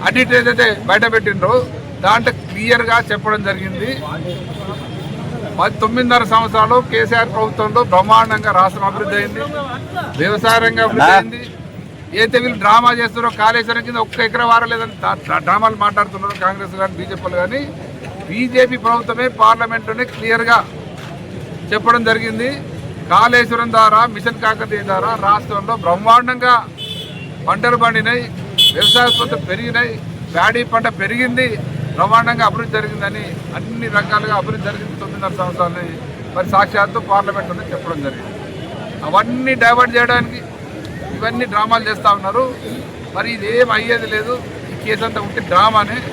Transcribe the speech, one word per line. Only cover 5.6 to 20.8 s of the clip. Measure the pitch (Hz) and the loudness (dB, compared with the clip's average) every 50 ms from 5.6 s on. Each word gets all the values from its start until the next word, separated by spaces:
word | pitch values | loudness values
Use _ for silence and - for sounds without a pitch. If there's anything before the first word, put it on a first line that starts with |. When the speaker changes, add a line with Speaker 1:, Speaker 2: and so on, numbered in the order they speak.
| 175 208 208 - 220 | 0 0 0 0 -2
Speaker 1:
తొమ్మిదిన్నర | 220 233 247 254 240 247 240 226 190 - | 0 0 0 2 4 4 4 4 4 2
సంవత్సరాలు | 226 226 220 - 226 214 220 240 254 247 - | 2 2 2 2 2 4 6 4 2 2 2
కేసీఆర్ | - 226 226 202 220 233 233 233 - | 0 0 2 2 2 2 2 0 0
ప్రభుత్వంలో | 220 220 214 - - 214 214 214 233 247 214 | -2 -2 -2 -2 -2 -4 0 2 2 2 4
బ్రహ్మాండంగా | 180 180 190 208 220 226 226 220 220 214 214 214 196 180 | 4 4 6 6 6 6 6 4 0 -2 0 2 4 4
రాష్ట్రం | 190 190 185 - 196 196 | 4 4 2 0 -2 -2
అభివృద్ధి | 196 202 208 202 202 | -2 -2 -4 -2 -2
అయింది, | 202 202 202 202 226 285 294 294 294 277 262 247 247 - - - 359 - - - 131 | -2 -2 -2 -4 -6 -8 -6 -6 -8 -8 -8 -8 -10 -10 -8 -8 -8 -8 -8 -2 -2
వ్యవసాయ | 156 190 214 208 202 226 226 226 | 0 0 0 2 4 4 4 6
రంగం | 226 226 226 226 226 | 4 2 2 2 2
అభివృద్ధి | 220 220 233 | 2 4 6
Speaker 2:
అన్నా. | - 165 185 | 6 8 8
Speaker 1:
అయింది. | 196 196 226 226 240 247 - - - - - - - - - - - - - - | 6 6 2 -8 -12 -12 -14 -14 -14 -16 -16 -14 -16 -16 -16 -16 -18 -16 -8 0
ఏదైతే | 196 220 226 233 247 240 | 0 0 4 4 2 2
వీళ్ళు | 247 240 - 196 | 2 -4 0 4
డ్రామా | 202 214 233 240 240 247 233 | 6 6 8 8 6 4 4
చేస్తున్నారో, | 233 226 - 233 233 233 - - | 0 -2 -2 0 -2 -2 0 2
కాళేశ్వరం | 214 220 233 233 226 220 233 233 233 233 | 2 4 4 2 0 0 -2 -4 -2 -4
కింద | 240 233 226 | -4 -4 -4
ఒక్క | 220 - - 233 220 | -4 -2 -2 -2 -2
ఎకరా | - 240 240 233 | 0 0 4 4
వారలేదని | 233 233 233 233 233 226 226 220 208 175 | 4 4 4 2 -2 -4 -4 -6 -8 -4
డ్రా-, | 190 185 196 185 - | -2 -2 -2 -2 -4
డ్రా-, | 139 156 165 156 | -2 -2 -2 2
డ్రామాలు | 165 185 208 220 220 220 208 202 | 2 2 4 4 2 2 2 0
మాట్లాడుతున్నారు | 208 202 208 202 196 202 190 196 202 196 - 185 | 0 2 2 0 0 -2 -8 -6 -6 -6 -2 -2
కాంగ్రెస్ | 185 196 196 196 185 175 190 | -2 -2 -2 -8 -10 -4 -4
కానీ, | 190 190 185 160 | -4 -4 -2 -6
బీజేపీ | 180 190 196 175 - 180 180 175 | -8 -8 -8 -6 -6 -4 -2 -2
కానీ, | 180 185 233 277 285 294 - - - - - - - - - - - - | -2 -2 -2 -6 -6 -6 -10 -12 -12 -14 -14 -12 -12 -12 -12 -12 -10 -8
బీజేపీ | 175 220 254 254 247 254 254 247 254 247 | -4 -2 -2 2 4 4 4 4 2 -2
ప్రభుత్వమే | 196 226 233 233 233 214 226 226 247 254 | 0 2 2 2 0 -2 -4 -2 -2 -2
పార్లమెంట్లోనే | 247 - 220 220 226 233 233 226 226 226 220 220 220 233 247 240 - | 2 4 6 6 6 4 2 -2 -2 -6 -4 -6 -4 -4 -4 -6 -6
క్లియర్గా | - 220 226 226 233 233 226 233 220 185 - - - | -8 -2 0 0 2 4 4 4 4 4 0 -10 -14